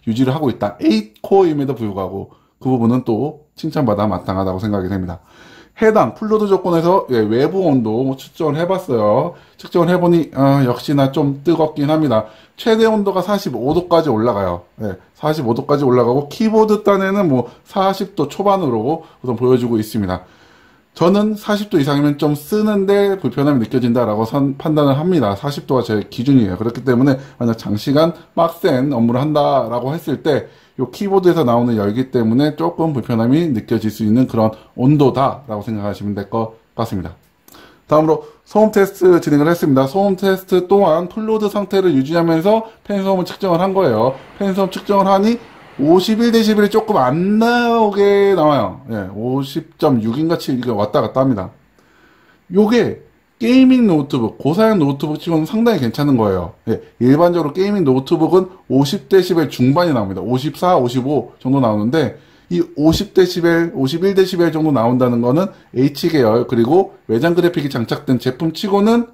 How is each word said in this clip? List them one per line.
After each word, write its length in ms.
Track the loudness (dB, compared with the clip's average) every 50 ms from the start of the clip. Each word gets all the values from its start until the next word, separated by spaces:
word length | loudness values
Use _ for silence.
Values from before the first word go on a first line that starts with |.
| -6
유지를 280 | -6 -2 0 0 0 0
하고 140 | -2 -2 -4
있다. 300 | -4 -2 -4 -6 -6 -2
에잇 400 | 0 0 0 0 -2 -6 _ _
코어임에도 540 | -6 0 2 2 4 2 2 -2 -4 -4 -4
불구하고 560 | -6 -6 -6 -6 -6 -6 -6 -6 -10 -12 -12 -16 _ _ _ _ _
그 120 | -4 -2
부분은 340 | 0 2 2 2 2 0 0
또 440 | -2 -2 -2 -2 -6 -8 -12 _ _ _
칭찬받아 520 | -10 -10 -6 -4 -2 0 0 0 0 0
마땅하다고 540 | -2 -2 -4 -6 -6 -4 -4 -4 -4 -4 -6
생각이 280 | -4 -4 -4 -4 -4 -4
됩니다. 320 | -4 -6 -6 -6 -10 -12 _ _ _ -20 -20 -20 -20 -20 -20 _ _ 0
해당 340 | 2 2 4 2 2 0 -2
풀로드 340 | -6 -4 -2 0 0 2 2
조건에서, 580 | 0 0 0 0 0 0 2 2 0 0 0 0
예, 80 | 0 0
외부 420 | 0 2 0 0 0 0 0 0
온도 540 | 0 2 2 0 0 0 -2 -2 -2 -4 -4
측정을 400 | -8 -10 -16 _ -4 -4 -2 -2
해봤어요. 800 | -2 -2 -2 -4 -4 -4 -2 -2 0 2 2 2 2 0 -2 -6 -14 -20 _ _
측정을 320 | _ -14 -4 0 0 2 2
해보니, 440 | 2 2 2 2 2 2 2 0 -2
아, 280 | 0 2 2 4 2 2
역시나 480 | 0 -2 -4 -4 -2 0 0 0 0 0
좀 280 | 0 -2 -2 -2 -4 -2
뜨겁긴 460 | 0 0 2 0 -2 -2 -2 -2 0
합니다. 380 | 0 0 2 2 0 0 -2 -4 -12 -20 -20 _ _
최대 280 | -6 0 0 2 2 4
온도가 380 | 2 2 2 0 0 -2 -2 -2
사십오 500 | -2 -2 -4 -4 -4 -6 -4 -2 -2 -2
도까지 380 | -2 0 2 0 2 2 2
올라가요. 540 | 0 0 0 0 0 0 -2 -2 -4 -6 -8 _ _ -10 -8
예, 160 | -8 -8 -10 _ _ _
사십오 400 | -8 -4 -4 -2 -2 -2 -2 -2
도까지 300 | -2 0 -2 0 0 2
올라가고 440 | 2 2 2 2 2 2 0 -2 -4
키보드 540 | -4 -2 -2 0 2 2 2 2 2 0 2
단에는 440 | 0 0 0 0 0 0 0 0
뭐 220 | 2 2 0 -2 -4 -8 -20 _
사십 500 | _ -4 -2 0 0 0 -2 -6 -8 -4
도 140 | -4 -4 -4
초반으로 760 | -4 -4 0 0 0 0 0 -2 -2 -2 -2 -2 -4 -6 -8 -16 -20 _ -8
우선 120 | -6 -6
보여주고 440 | -2 2 2 2 2 2 0 -2 -2
있습니다. 440 | -4 -4 -4 -4 -4 -4 -4 -6 -8 -14 _ _ _ _ _ _ _ _ _ _ _ _ -4
저는 440 | 0 2 2 2 2 0 -2 -4
사십 340 | -6 -4 -4 -4 -4 -4 -2
도 100 | 0 0
이상이면 380 | 0 0 0 0 0 0 0 0
좀 160 | -2 -2 -2
쓰는데 840 | -2 -4 -4 -2 0 0 0 0 0 0 2 2 2 2 0 0 -2
불편함이 400 | -4 -4 -2 0 0 2 2 0
느껴진다라고 640 | 0 0 -2 0 0 2 2 2 0 0 0 -2 -2
선-, 320 | -2 -2 -2 -2 -2 -2 -4
판단을 400 | -4 -2 0 2 2 2 2 0
합니다. 360 | 0 0 0 2 2 0 -2
사십 320 | -2 -6 -8 -8 -8 -4
도가 160 | -2 0 0 0
제 220 | 0 -2 -2 -2 -4
기준이에요. 480 | -8 -6 0 2 4 4 4 2 -2 -2
그렇기 260 | -4 -4 -6 -4 -2
때문에 340 | 0 2 2 4 2 2 0 -4 -12 -10 -6
만약 180 | -4 -4 -4
장시간 560 | -4 -4 -6 -6 -6 -2 -2 0 2 2 0 -2 -6 -14 _ -2
빡센 580 | -2 -2 -2 -2 -2 -2 0 0 0 0 0 0
업무를 300 | 0 0 0 0 0 -2
한다라고 720 | 0 0 0 2 2 2 0 0 -2 -4 -6 -4 -4 -6
했을 280 | -6 -6 -6 -6 -4 -2
때 240 | 0 -2 -2 -2 -6 -18 _ _ _ _ -6
요 100 | -6 -6
키보드에서 540 | -6 -6 -4 0 0 2 4 4 2 2 2
나오는 320 | 2 2 2 2 0 0
열기 340 | 0 0 -2 -2 -2 -4 -2
때문에 460 | -2 0 0 2 2 2 0 0 -2
조금 380 | -2 -4 -4 -2 -2 -2 -2 -2
불편함이 540 | -4 -4 -4 -2 -2 0 2 2 0 0 0
느껴질 420 | -2 -4 -4 -2 -4 -2 -2 -4
수 140 | -4 -2 0
있는 220 | 0 2 2 2
그런 240 | 0 0 0 0 0 -2 -4 -18 -18 -8
온도다라고 840 | -2 2 2 4 4 4 2 2 2 0 -2 -2 -6 -10 -10 -10 -8 -8
생각하시면 520 | -6 -6 -6 -4 -6 -6 -6 -6 -8 -6
될 160 | -6 -8 -6
것 240 | -4 -6 -6 -6 -8 -16 _ _ _
같습니다. 420 | -8 -6 -4 -4 -8 -8 -8 -12 -18 _ _ _ _ _ _ -20 -20 -20 -20 _ _ _ 0
다음으로 360 | 2 2 4 2 0 -2 -2 -12 -20 _ _
소음 280 | _ 0 2 2 2 4
테스트 480 | 2 0 0 0 2 4 4 4 4
진행을 280 | 4 2 2 2 2 2
했습니다. 380 | 0 0 0 2 2 2 2
소음 300 | 0 0 0 0 0 0
테스트 520 | 0 0 -2 -2 -2 -2 0 0 0 2 2
또한 420 | 2 4 4 4 2 0 -2 -4
풀로드 400 | -8 -8 -4 -2 -2 -2 -2 -2
상태를 420 | -2 -4 -6 -2 0 0 2 2 2
유지하면서 720 | 2 0 0 0 0 0 2 0 0 2 2 2 0 0 -4 -16 _ _
팬소음을 420 | -6 -6 -4 -2 -2 -2 -2 -2
측정을 340 | -4 -8 -6 -2 0 0 0
한 140 | 0 0 0
거예요. 400 | 2 2 2 2 2 0 0 -2 -4 -14 -18 -10 -6
팬소음 320 | -4 -4 -2 -2 -2 -4
측정을 360 | -4 -8 -4 -2 0 2 2
하니 320 | 4 2 2 2 2 0 -2 -6 -14 -20 -20 -20 -16 -8 -2
오십일 540 | 2 4 4 4 4 2 0 0 0 2 2
데시벨이 380 | 2 2 2 2 2 2 2
조금 260 | 2 0 0 0 0
안 420 | 2 2 2 0 0 0 0 2 2
나오게 960 | 2 2 2 2 0 2 2 2 2 0 2 2 2 4 4 4 4 2 2
나와요. 460 | 2 4 2 2 2 0 -2 -6 -10 -12 -10
예, 200 | -8 -8 -8 -8 -8
오십 640 | -8 -6 -4 -4 -4 -4 -4 -8 -10 -10 -10 _ -2
점 220 | 0 2 2 2 0
육인가 360 | -2 -2 -2 -2 -2 -2 -4
칠, 200 | -4 -4 -4 -4
이게 120 | -2 -4
왔다 320 | -2 -2 -2 -2 0 -2 -2
갔다 180 | -2 0 0
합니다. 300 | 0 0 0 -2 -4 -8 -12 _ _ _ _ _ _ _ _ _ _ _ _ _ _ _ _ _ _ -4 0
요게 600 | 2 2 4 4 2 0 0 -4 -8 -14 _ _ _ _ _ _ -6 0
게이밍 460 | 2 4 6 6 6 6 4 4 4
노트북, 500 | 2 2 0 0 -2 -2 -2 -2 -4 -4
고사양 400 | -4 -2 0 2 2 2 2 2
노트북 400 | 2 0 0 -2 -4 -6 -6 -6
치고는 280 | -4 -2 -2 -2 -2
상당히 340 | -2 -2 0 0 0 0 0
괜찮은 360 | -2 -4 -2 -2 0 2 2
거예요. 360 | 2 2 2 0 -2 -4 -8 -12 _ -6 -4
예, 120 | -4 -4 -6 -12 _ 0
일반적으로 520 | 2 2 4 4 4 2 2 0 -2 -4 -2
게이밍 300 | -2 -2 0 0 0 2
노트북은 640 | 2 2 0 0 -2 0 0 0 2 2 2 2 0 -8 -18 _ -2
오십 400 | 0 0 2 0 -2 -6 -4 2
데시벨 420 | 2 2 2 2 0 0 0 -2
중반이 420 | -2 0 0 2 2 2 2 0 0
나옵니다. 280 | -2 -2 -4 -6 -8
오십사, 560 | -6 -4 -4 -2 -4 -4 -6 -2 0 2 2 2
오십오 540 | 0 0 -2 -2 -2 -2 -2 -2 -4 -6 -12 _
정도 180 | -4 -2 0 0
나오는데 600 | 2 0 0 0 -2 0 0 0 -2 -2 -4 -10 -20 _ _ _ _ -6
이 120 | -4 -4 -4 -4 -4
오십 380 | 0 2 2 2 2 -2 -2 2
데시벨, 580 | 2 2 2 2 -2 0 0 2 2 0 -2 -2
오십일 400 | -4 -4 -2 -2 -2 -2 0 2
데시벨 380 | 2 0 0 2 0 0 0 0
정도 180 | 0 0 0
나온다는 500 | 2 2 2 2 2 2 0 0 0 0 0
거는 240 | 0 2 0 0 -2 -6 -12 -20 _ -4
H계열 720 | 0 0 0 0 -2 -4 -2 2 2 2 4 2 2 0
그리고 480 | 0 0 0 2 2 4 2 2 0 -4 -16 _ -4
외장 260 | -2 0 0 0 0
그래픽이 340 | 2 2 0 0 0 -6 -4
장착된 520 | -4 -4 -4 -4 -6 -6 -2 -2 -2 -2
제품 320 | -2 -4 -4 -4 -4 -6 -6
치고는 560 | -4 -4 -2 0 2 2 2 2 2 0 -4